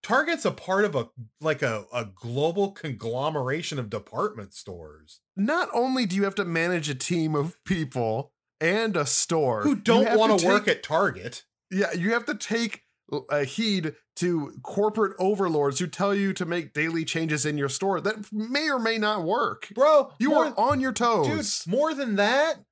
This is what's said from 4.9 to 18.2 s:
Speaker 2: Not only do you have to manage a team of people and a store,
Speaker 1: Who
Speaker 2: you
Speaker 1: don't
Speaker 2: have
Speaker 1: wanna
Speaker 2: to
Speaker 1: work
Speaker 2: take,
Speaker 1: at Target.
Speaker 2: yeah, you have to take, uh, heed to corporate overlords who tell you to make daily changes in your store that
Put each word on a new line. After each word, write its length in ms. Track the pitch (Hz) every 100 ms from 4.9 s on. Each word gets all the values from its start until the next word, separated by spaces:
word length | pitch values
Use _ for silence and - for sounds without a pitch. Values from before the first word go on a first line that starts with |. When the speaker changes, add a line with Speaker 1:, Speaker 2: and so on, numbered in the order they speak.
| 78 78 - _ -
Speaker 2:
Not 340 | 214 330 330
only 320 | 240 262 262 214
do 80 | 190
you 80 |
have 120 | 196 196
to 100 | 180
manage 440 | 165 170 180 147
a 60 | 131
team 400 | - 175 156 151
of 280 | 156 - -
people 680 | 185 143 127 113 110 139 _ _ _
and 340 | 160 208 226 175
a 100 | 135
store, 580 | - - 165 139 110
Speaker 1:
Who 80 | 294
Speaker 2:
you 40 | 233
Speaker 1:
don't 320 | - 208 220
Speaker 2:
have 100 | 214
Speaker 1:
wanna 200 | 220 202
Speaker 2:
to 80 | 175
Speaker 1:
work 180 | 202 202
Speaker 2:
take, 120 | 156
Speaker 1:
at 60 |
Target. 600 | - 160 190 104 92 - _ _ _
Speaker 2:
yeah, 220 | 190 180
you 220 | 180 185
have 120 | 233 226
to 100 | 214
take, 480 | - 226 233 - _ _ _ 143 -
uh, 140 | 147
heed 520 | 135 - 226 190 156 - _ -
to 380 | 175 170 139 -
corporate 540 | 127 202 208 214 196 -
overlords 600 | 185 202 185 156 143 131
who 80 | 180
tell 260 | - 196 202
you 160 | 196
to 120 | 185 170
make 260 | 175 143
daily 320 | 147 160 165
changes 420 | 160 165 160 151 151
in 100 | 147
your 100 | 139
store 320 | - 190 180
that 320 | 196 220